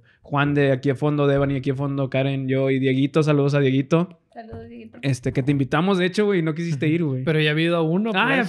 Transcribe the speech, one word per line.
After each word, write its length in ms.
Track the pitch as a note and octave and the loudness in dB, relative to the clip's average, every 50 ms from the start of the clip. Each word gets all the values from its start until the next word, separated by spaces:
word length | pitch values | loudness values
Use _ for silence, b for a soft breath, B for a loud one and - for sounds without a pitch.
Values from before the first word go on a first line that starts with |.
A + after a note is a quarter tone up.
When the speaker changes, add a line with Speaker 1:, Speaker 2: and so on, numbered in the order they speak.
| b b b b | b b b b
Speaker 1:
Juan 320 | - - D3 C#3+ C#3+ C#3+ C#3+ | -10 -4 -2 0 0 2 2
de 160 | C#3+ C#3 C#3 | 2 2 2
Aquí 180 | C3+ B2+ C3 C#3 | 2 2 0 -2
a 40 | C3 | 0
Fondo, 320 | - D3+ D3+ D3 D3 C#3+ | 0 0 0 0 2 2
Devani 300 | C#3+ C#3 C3+ C#3+ C#3 C#3 | 2 2 2 0 0 -2
Aquí 140 | C3 C3 C#3 | -2 -2 -4
a 40 | C3 | -4
Fondo, 340 | C3+ C#3+ C#3 C#3 C#3 C3+ C3 | -2 -4 -4 -2 -4 -4 -2
Karen, 360 | - C3 C3+ C#3 C#3 C3+ C3+ C3 | -2 -2 0 0 -2 -2 -2 -2
yo 200 | C3 C3+ C3+ C3+ | 0 0 2 0
y 80 | C3+ C3 | 0 2
Dieguito. 440 | C3 C3 C3 C3+ C#3 C#3 - D#3+ | 2 2 2 2 0 2 2 2
Saludos 320 | D3 D#3 D3+ C#3+ C#3 C#3+ C#3+ | 2 4 4 4 2 2 2
a 60 | C#3+ | 2
Dieguito. 600 | C#3 C3 C3 C3+ C3+ - E3+ E3 F3+ - - _ _ _ - | 2 2 2 0 0 2 2 0 0 -2 -6 _ _ _ -20
Speaker 2:
Saludos, 340 | A#3+ A3 A3 A3+ A#3 A3+ A#3 | -20 -18 -16 -14 -14 -14 -16
Dieguito. 300 | A#3 A#3 A3 - - - | -18 -18 -20 -20 -14 -6
Speaker 1:
Este, 320 | - C#3 C3 - - C3+ | -4 -4 -4 -2 -4 -4
que 100 | - C#3+ | -2 -2
te 100 | B2+ C#3+ | 0 0
invitamos, 440 | C#3+ C#3 C#3 - D3+ D3 F3 G3 G3 F3 | 0 0 0 0 0 0 2 2 2 0
de 60 | F3+ | 0
hecho, 200 | F#3 F3+ G#3+ G#3 | 0 0 0 0
güey, 160 | G3+ G3+ F3 | 2 0 0
no 120 | D#3+ D#3+ D3+ | 0 -2 -2
quisiste 340 | E3 E3+ E3+ D#3 B2+ E3 D3+ | -4 -4 -4 -4 -2 0 0
ir, 140 | D#3+ E3+ E3 | 0 0 0
güey. 200 | C#3+ C3 B2+ C3 | -2 -4 -2 -2
Speaker 3:
Pero 160 | D#3+ D#3 D#3 | 0 0 2
ya 100 | D3+ D3+ | 2 2
ha 20 | |
habido 300 | D3+ D#3 E3 E3+ E3+ E3+ D#3+ | 2 0 0 0 0 0 0
uno, 260 | D#3 E3+ F#3+ G#3+ A#3 G3+ | 0 0 0 0 0 0
Speaker 1:
Ah, 100 | F#3 A3 | 0 0
Speaker 3:
por 20 | B3+ C4+ | 2 2
Speaker 1:
ya 60 | C4 | 0
Speaker 3:
eso. 60 | A#3 | 0